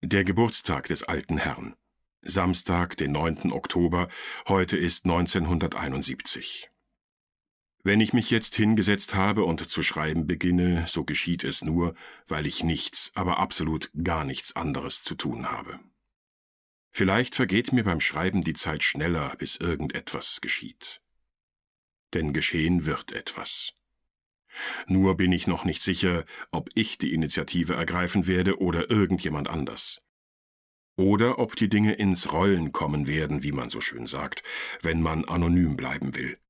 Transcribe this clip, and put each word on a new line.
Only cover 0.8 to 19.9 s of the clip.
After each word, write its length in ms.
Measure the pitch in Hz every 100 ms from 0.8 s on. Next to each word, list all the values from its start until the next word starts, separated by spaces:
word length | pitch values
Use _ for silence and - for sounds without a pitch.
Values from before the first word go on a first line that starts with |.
| -
des 160 | 78
alten 340 | - 80 - 78
Herrn. 380 | 78 65 - - _ _ _ _
Samstag, 760 | - 92 90 90 - 87 87 -
den 140 | 73
neunten 400 | 71 82 78 -
Oktober, 560 | - - - 85 87 87 - - - -
heute 300 | 98 90 90
ist 280 | 85 - 92
neunzehnhunderteinundsiebzig. 1600 | 85 87 95 80 85 80 - 73 67 69 65 - - - - - _ _ _ _ _ _ _ _ _ _ _
Wenn 180 | 95 104
ich 120 | 110
mich 180 | 123 110
jetzt 240 | 113 - -
hingesetzt 580 | 107 110 95 101 -
habe 300 | 92 98 104
und 260 | 85 80 -
zu 140 | -
schreiben 420 | 78 - 78 85 78
beginne, 600 | 85 90 90 90 87 80
so 180 | - 73
geschieht 380 | 76 - 82
es 200 | - -
nur, 320 | 80 80 85 85 - - _
weil 180 | 78 76
ich 180 | -
nichts, 480 | 80 78 - - - -
aber 220 | 90 87
absolut 540 | 87 - 80 80 - 78
gar 200 | 85 82
nichts 320 | 73 65 - -
anderes 480 | 78 69 71 -
zu 120 | - -
tun 360 | 78 60 -
habe. 280 | - - - - _ _ _ _ _ _ _ _ _ _
Vielleicht 440 | - 95 101 131 -
vergeht 380 | 123 95 -
mir 100 | 127
beim 180 | 104 85
Schreiben 420 | - - 90 92
die 100 | 78
Zeit 300 | 76 - 78
schneller, 520 | - 69 80 85 71 -
bis 200 | 80 -
irgendetwas 840 | 90 78 76